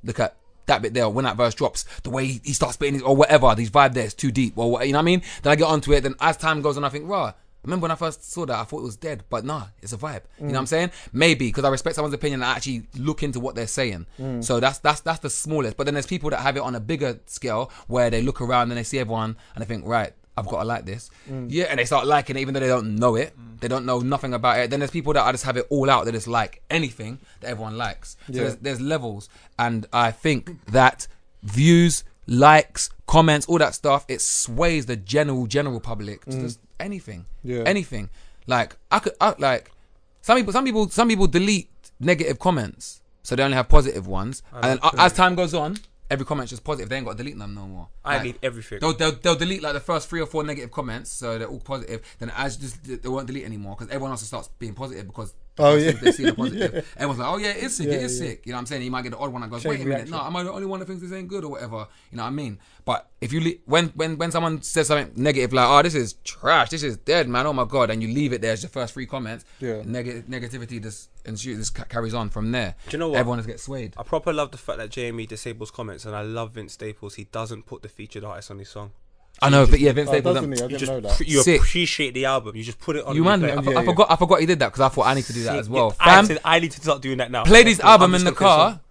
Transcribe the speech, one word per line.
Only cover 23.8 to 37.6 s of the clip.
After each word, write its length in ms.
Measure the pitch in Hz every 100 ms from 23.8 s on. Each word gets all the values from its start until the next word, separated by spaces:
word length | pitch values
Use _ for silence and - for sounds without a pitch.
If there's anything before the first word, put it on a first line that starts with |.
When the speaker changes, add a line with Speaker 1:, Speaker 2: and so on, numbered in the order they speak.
| 123
Speaker 1:
know 140 | 123
nothing 340 | 123 143 135
about 240 | 123 120 117
it. 140 | 123
Then 80 | 139
there's 100 | 143
people 240 | 175 139
that 80 | 143
are 80 | 113
just 120 | 127
have 120 | 131 123
it 120 | -
all 180 | 143 135
out. 180 | 131 110
They 60 |
just 140 | 113 107
like 360 | 117 104 - -
anything 480 | 165 147 107 110 131 - -
that 60 | 104
everyone 260 | 117 110 110
likes. 400 | 117 85 - - -
So 80 |
Speaker 2:
Yeah. 80 | 127
Speaker 1:
there's, 140 | 113 107
there's 260 | 123 131
levels. 480 | 135 160 123 101 107 - - -
And 260 | 120 117 110
I 160 | 120 117
think 560 | 110 160 135 - 170 -
that 340 | 120 127 - - - - -
views, 600 | 101 107 156 170 175 - - _ -
likes, 600 | 120 143 156 - - - - -
comments, 380 | 156 160 147 135
all 100 | 170
that 160 | 151 -
stuff, 300 | 151 139 -
it 140 | 131
sways 640 | - - - 117 170 160 123
the 100 | 120
general, 520 | 95 135 147 131 120
general 320 | 135 147 120
public 460 | - 107 104 104 -
to 60 |
Speaker 2:
Mm. 100 | 131
Speaker 1:
just 180 | 123 117 _ -
anything. 460 | 190 202 - 98 87 -
Speaker 2:
Yeah. 200 | 127 123